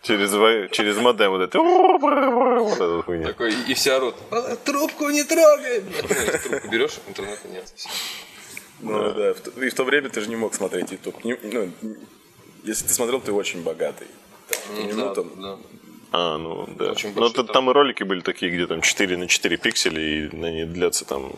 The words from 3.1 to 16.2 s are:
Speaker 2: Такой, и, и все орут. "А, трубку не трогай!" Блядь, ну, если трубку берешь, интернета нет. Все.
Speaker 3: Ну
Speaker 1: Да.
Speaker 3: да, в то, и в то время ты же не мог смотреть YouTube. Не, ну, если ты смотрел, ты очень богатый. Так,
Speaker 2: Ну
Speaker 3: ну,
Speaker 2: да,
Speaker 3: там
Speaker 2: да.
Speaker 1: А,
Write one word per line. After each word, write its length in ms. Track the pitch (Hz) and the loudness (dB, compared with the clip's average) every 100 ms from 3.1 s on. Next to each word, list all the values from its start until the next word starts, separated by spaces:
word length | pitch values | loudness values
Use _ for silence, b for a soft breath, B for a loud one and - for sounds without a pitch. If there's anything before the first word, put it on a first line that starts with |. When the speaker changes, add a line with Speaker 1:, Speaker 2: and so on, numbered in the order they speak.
| 85 82 | -2 -2
Speaker 2:
Такой, 260 | - 117 | -2 -2
и, 180 | 113 120 | -2 -2
и 20 | |
все 200 | 127 143 | 0 2
орут. 220 | 131 123 - - | 2 0 -6 -6
"А, 260 | 226 254 233 | -6 -4 -6
трубку 520 | - 277 311 - 294 | -2 0 -2 -2 0
не 140 | 294 | 0
трогай!" 560 | 294 330 311 285 254 240 | 2 8 8 8 2 -4
Блядь, 280 | 190 - - | -2 -6 -2
ну, 60 | - | 0
если 220 | 117 156 - | 0 -2 -2
трубку 180 | 139 104 | -4 0
берешь, 220 | 113 135 - - | 0 0 -2 -12
интернета 400 | 98 101 101 95 | -10 -8 -10 -12
нет. 260 | 92 - - | -14 -16 -16
Все. 140 | - B B B B B B B B - | -10 B B B B B B B B -12
Speaker 3:
Ну 180 | 110 107 | -4 -2
Speaker 1:
Да. 100 | 107 | -2
Speaker 3:
да, 200 | 104 101 | 0 0
в 60 | 92 | 0
то, 220 | - 120 | -8 -4
и 80 | 127 | -4
в 40 | |
то 100 | - | 0
время 260 | 127 147 135 | 2 2 0
ты 120 | 110 | -6
же 60 | 104 | -4
не 60 | 113 | -2
мог 180 | 110 | -4
смотреть 380 | - 95 90 90 | -2 -4 -2 -6
YouTube. 320 | 95 98 - | -8 -10 -6
Не, 140 | 117 120 | -6 -6
ну, 300 | 107 117 92 82 - - - - _ - - - - | -4 -4 -4 -8 -12 -12 -18 -20 _ -20 -20 -14 -8
если 220 | 107 131 | -4 0
ты 60 | |
смотрел, 260 | - 117 131 | 0 2 0
ты 100 | 107 | 0
очень 320 | 101 95 90 | 0 0 -4
богатый. 440 | 82 80 76 - - - - - - | -6 -2 -4 -4 -18 -20 -20 -20 -10
Так, 100 | - 104 | -8 -8
Speaker 2:
Ну 140 | 104 101 | -6 -4
Speaker 3:
ну, 40 | 107 101 | -2 -2
Speaker 2:
да, 80 | 98 | -4
Speaker 3:
там 260 | 85 92 | -6 -8
Speaker 2:
да. 160 | 98 98 - - - - - | -12 -12 -16 -20 -20 -20 -2
Speaker 1:
А, 260 | - | 0